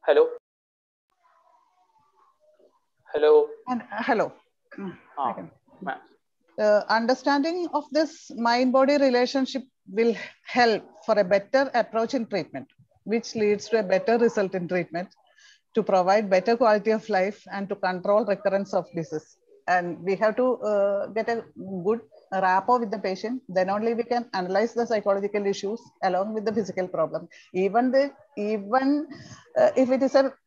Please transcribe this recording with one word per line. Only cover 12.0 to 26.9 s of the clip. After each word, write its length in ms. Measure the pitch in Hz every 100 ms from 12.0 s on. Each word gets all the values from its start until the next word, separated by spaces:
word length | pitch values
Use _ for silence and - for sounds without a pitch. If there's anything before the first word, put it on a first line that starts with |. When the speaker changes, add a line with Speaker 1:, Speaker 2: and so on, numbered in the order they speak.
| 226
Speaker 2:
in 140 | 269 226
treatment, 420 | 196 143 139 135 _ _ _
which 300 | - 226 226
leads 360 | 233 208 208 -
to 80 | 226
a 40 |
better 360 | 196 190 185 233
result 360 | 233 233 190
in 140 | 190 175
treatment, 400 | 180 165 165 190 _ _ _ - _ _
to 80 | -
provide 460 | 202 190 180 202 208
better 260 | 185 185
quality 360 | 233 240 214 214
of 180 | 220 220
life 320 | 202 190 208 -
and 200 | 196 196
to 40 | 202
control 500 | 190 185 180 202 220
recurrence 480 | 196 196 196 196
of 100 | 202 175
disease. 440 | - 156 156 - _ _ - -
And 320 | 180 175 160
we 100 | 175 190
have 200 | 220 214
to, 100 | 254 240 208
uh, 360 | 208 202 202 -
get 200 | 196 226
a 120 | 233 - - 185 190 175
good 120 | 233 - - _
rapport 480 | 190 190 185 190 247
with 100 | 233
the 80 | 214
patient. 440 | 190 185 214 254 _
Then 220 | 180 185
only 240 | 202 226
we 80 | 233
can 260 | 233 240 233
analyze 400 | 190 180 190 226
the 120 | 226 233
psychological 600 | 226 208 196 196 208 202
issues 340 | 196 196 226 - _
along 320 | 190 180 202
with 100 | 220
the 80 | 208
physical 340 | 208 190 180
problem. 420 | 185